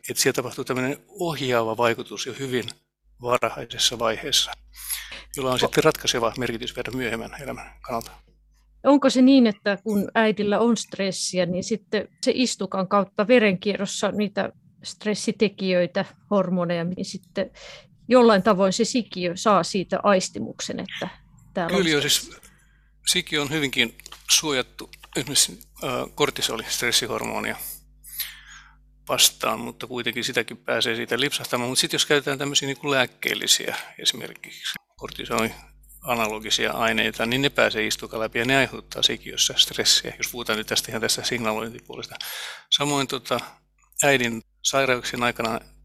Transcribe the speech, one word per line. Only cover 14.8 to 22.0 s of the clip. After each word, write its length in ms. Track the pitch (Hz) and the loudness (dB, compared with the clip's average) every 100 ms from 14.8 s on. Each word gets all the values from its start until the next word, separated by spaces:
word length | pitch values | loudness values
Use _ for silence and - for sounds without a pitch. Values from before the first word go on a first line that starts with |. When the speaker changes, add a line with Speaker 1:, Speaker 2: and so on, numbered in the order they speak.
Speaker 2:
stressitekijöitä, 1200 | - - 208 202 - 196 202 196 190 180 175 196 185 - _ | -16 -8 -4 -2 -2 0 0 0 0 2 2 0 -4 -8 _
hormoneja, 520 | 208 180 180 170 175 | 0 2 0 0 0
niin 220 | 170 185 190 | -2 -4 -8
sitten 460 | 190 _ - - - - - - _ - | -10 _ -6 -6 -8 -20 -20 -20 _ 4
jollain 360 | 247 233 202 | 6 8 6
tavoin 300 | 208 185 196 | 4 4 4
se 120 | 185 226 | 2 0
sikiö 460 | 262 208 185 180 180 | 0 -2 -4 -4 0
saa 280 | 226 196 | 4 4
siitä 360 | 170 202 175 190 | 4 -2 -2 0
aistimuksen, 760 | 202 190 185 - 113 - - - | 4 4 2 -6 -10 -8 -8 -8
että 300 | - - - - _ - - | -8 -8 -10 -10 _ -20 -10
täällä 240 | - 170 190 | -4 0 2
Speaker 1:
Kyllä 80 | 175 | 4
Speaker 2:
on 60 | |
Speaker 1:
joo, 100 | 147 | 2